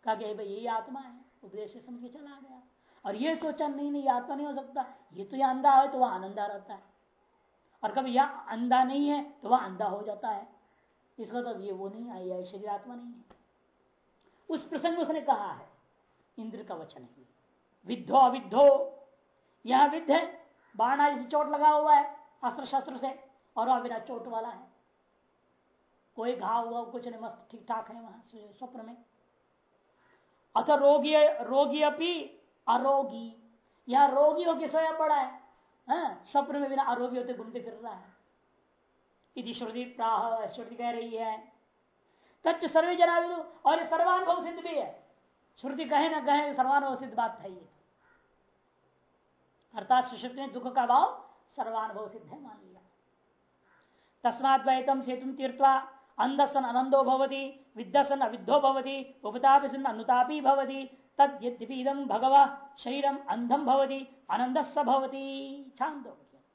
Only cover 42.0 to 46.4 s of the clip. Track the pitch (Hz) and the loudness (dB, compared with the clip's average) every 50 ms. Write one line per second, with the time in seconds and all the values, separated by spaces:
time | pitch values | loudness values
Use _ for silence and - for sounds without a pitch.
42 | _ _ _ _ _ _ _ _ _ 320 330 - 349 311 - 320 330 349 359 349 | _ _ _ _ _ _ _ _ _ -2 0 0 -4 2 2 2 2 4 4 4
43 | 349 339 339 339 339 349 349 339 311 - - - _ 269 320 339 330 - 330 320 | 4 4 4 2 0 -2 -6 -8 -10 -12 -16 -2 _ 2 2 2 0 -2 0 2
44 | 339 370 370 370 381 339 339 - - 339 339 330 330 370 330 285 220 - - - | 2 4 2 2 2 0 -2 -2 -2 -8 -10 -10 -10 -6 -6 -4 -6 -6 -10 -16
45 | _ _ _ _ _ _ _ _ _ _ _ - - 269 277 254 320 262 302 285 | _ _ _ _ _ _ _ _ _ _ _ -12 -10 -10 -6 -6 -4 0 2 2
46 | 302 330 320 302 254 285 285 294 | 2 2 -2 -2 0 2 2 2